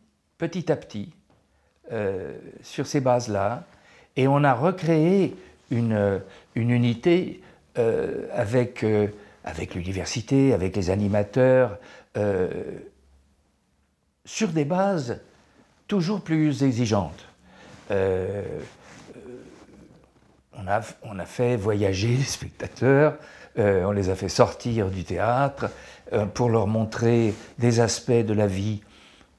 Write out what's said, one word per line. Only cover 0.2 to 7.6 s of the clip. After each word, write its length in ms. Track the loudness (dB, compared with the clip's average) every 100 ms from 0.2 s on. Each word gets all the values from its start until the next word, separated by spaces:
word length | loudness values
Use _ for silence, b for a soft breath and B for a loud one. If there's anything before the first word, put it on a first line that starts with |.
| _ _
petit 340 | -6 -4 -4
à 60 | -4
petit, 360 | -4 -12 -12 -14 _ _ _ _ _ _ -12
euh, 460 | -6 -4 -4 -8 -12 -18 -20
sur 260 | -12 -8 -4
ces 140 | 0
bases-là, 640 | 2 2 0 -2 -2 -4 -10 b b b b 0
et 100 | 2
on 200 | 4 4
a 80 |
recréé 800 | 4 0 0 2 2 4 4 2 B B B _
une, 520 | -2 0 2 2 0 -4 B B -4
une 140 | 2
unité, 760 | 2 2 0 2 2 0 -8 B B